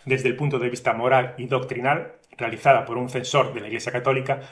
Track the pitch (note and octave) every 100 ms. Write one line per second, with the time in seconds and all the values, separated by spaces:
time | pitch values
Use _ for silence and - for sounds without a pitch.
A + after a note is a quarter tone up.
0 | - C3 C3 C3 D3 C3+ B2 A#2+ - A2
1 | B2 C3 B2+ - B2 C3 - B2+ C3 D3+
2 | - - _ - A#2+ A2+ C#3+ B2+ A#2 A#2
3 | B2 B2+ - C#3+ B2+ B2 G#2+ A2+ A#2+ A#2+
4 | C3 C3 C3 C#3 -